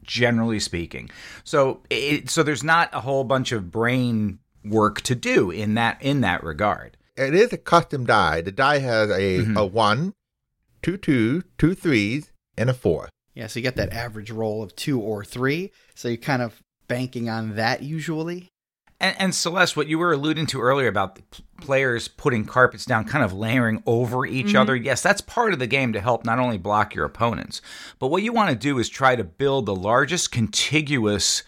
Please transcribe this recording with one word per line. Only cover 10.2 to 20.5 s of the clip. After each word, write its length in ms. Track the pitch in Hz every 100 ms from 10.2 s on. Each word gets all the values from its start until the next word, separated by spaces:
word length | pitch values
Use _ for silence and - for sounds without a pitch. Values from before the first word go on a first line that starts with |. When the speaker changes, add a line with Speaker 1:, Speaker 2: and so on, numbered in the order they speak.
| _ _ _ _ _ _
Speaker 2:
two 140 | - 196
twos, 460 | - 131 110 160 - -
two 160 | 151
threes, 580 | 190 175 117 101 143 - _ _ -
and 120 | 120
a 40 |
four. 360 | 123 95 78 - _ _
Speaker 3:
Yeah, 140 | - 110
so 120 | 117
you 40 |
get 120 | 127 120
that 160 | 95
average 360 | 110 117 107 104
roll 300 | 110 110 107
of 140 | 101 -
two 240 | - 127
or 240 | 104 107 101
three. 460 | 123 131 160 196 - _ -
So 120 | 123
you're 100 | 113
kind 240 | - 127
of 200 | 120 - _ _ -
banking 420 | 123 127 120 117
on 260 | 113 110 104
that 260 | 113 131
usually. 640 | 143 160 151 156 165 180 180 _ _ _ _ _
Speaker 1:
And, 160 | 185 190
and 160 | 190 -
Celeste, 400 | 170 180 175 151
what 120 | 151
you 100 | 160
were 140 | 175
alluding 320 | 139 151 156
to 140 | 156